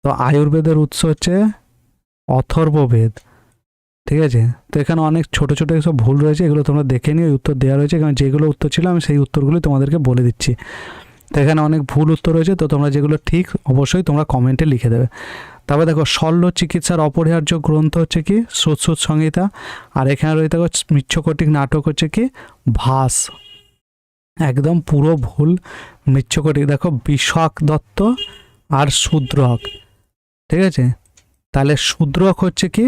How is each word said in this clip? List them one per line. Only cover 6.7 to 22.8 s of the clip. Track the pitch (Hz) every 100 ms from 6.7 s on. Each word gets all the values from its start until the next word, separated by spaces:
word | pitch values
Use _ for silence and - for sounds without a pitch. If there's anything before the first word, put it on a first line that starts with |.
| 147 135
দেখে | 127 - 151
নিও, | 170 135
উত্তর | - 135
দেওয়া | 131 139
রয়েছে, | 143 170
কারণ | 151 131
যেগুলো | 139 143 156
উত্তর | 143 151 -
ছিল | 175
আমি | 175 -
সেই | 143 135
উত্তরগুলি | 151 139 170 151
তোমাদেরকে | 139 139 165 127
বলে | 123 120
দিচ্ছি। | - - 120 - - - - - _ _
তো | 147
এখানে | 143 156 151
অনেক | 160 135
ভুল | 143 156 160
উত্তর | 165 165
রয়েছে, | 160 190
তো | 151
তোমরা | 143 147 143
যেগুলো | 147 151 -
ঠিক | 165 180 - -
অবশ্যই | 131 139 185 170
তোমরা | 147 151
কমেন্টে | 131 127 131 156
লিখে | 123 120
দেবে। | 117 123 - - - - - -
তারপর | 143 160
দেখো | 156 147 -
শল্য | 160 170 175 -
চিকিৎসার | 165 175 - 170 151
অপরিহার্য | 156 160 165 147 165 147
গ্রন্থ | 156 156 170
হচ্ছে | 160 170 156
কি | 208 233 -
সুশ্রুত | - 151 - 160 -
সংহিতা। | 156 160 165 196 - - - - 135
আর | 135
এখানে | 143 156 156
রয়েছে | 160 165
দেখো | 170 - -
মৃচ্ছকটিক | 147 - 170 156 151 156 147
নাটক | 139 156 151
হচ্ছে | 151 156 208
কি | 254 - - _ -
ভাস, | 110